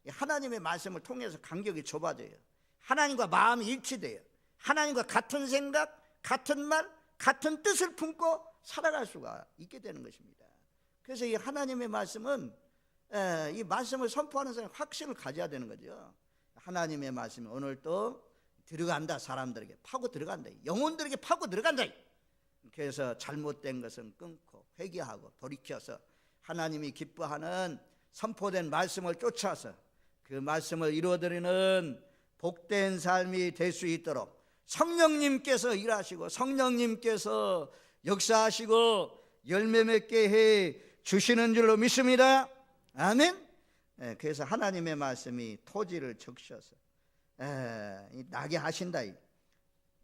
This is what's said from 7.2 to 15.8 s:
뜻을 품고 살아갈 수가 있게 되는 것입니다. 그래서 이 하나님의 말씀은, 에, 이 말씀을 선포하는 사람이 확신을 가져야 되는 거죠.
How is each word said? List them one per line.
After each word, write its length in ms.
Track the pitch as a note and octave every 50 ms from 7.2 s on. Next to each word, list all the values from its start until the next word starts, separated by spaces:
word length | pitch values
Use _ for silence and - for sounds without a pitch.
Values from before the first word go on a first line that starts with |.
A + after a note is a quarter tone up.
| - C4 C4+ - - D#4 D#4 D4+ -
뜻을 320 | G#4 F#4+ - F#4 F4 -
품고 500 | - D#4 D#4+ D#4+ - E4+ E4 D#4+ D#4+ - - - _ _
살아갈 440 | - - D4+ E4 D#4+ D4+ D4+ A#3
수가 400 | - - D#3 A#2+ A2+ - - - - _ -
있게 200 | E3+ F3+ C4+ B3+
되는 240 | F#3+ G3+ E3 C#3+ B2
것입니다. 420 | A2 - - - G2+ _ _ _ _ _ _ _ _ _ _ _ _ _ _ _
그래서 220 | B3+ C4 A3+ B3
이 120 | A#3 A3
하나님의 520 | G#3 G#3 C4+ C#4+ C#4+ C#4 C4 C4 A#3+ A#3+ A3
말씀은, 640 | G#3 G#3+ G3+ - - A3 A3 C4+ C#4+ A#3 C#3+ A2+ - - _ _ _ _ _ _ _ _ _ _ G#3+
에, 380 | G3+ F#3+ F#3 E3+ D#3+ D#3 D3 E3+
이 80 | A3 G#3+
말씀을 460 | D#3+ F#3 A#3+ B3+ - C4 C4 B3+ A3+
선포하는 440 | - D4 D4 D4 - C#4 C#4 C4 A#3
사람이 200 | A#3 A3 F#3 -
확신을 400 | - D4+ - - - D#4 C#4+ A#3
가져야 320 | - - C3 C#3+ D#3+ F3
되는 220 | D#3 C#3+ B2+ B2 G#2+
거죠. 440 | G#2+ A2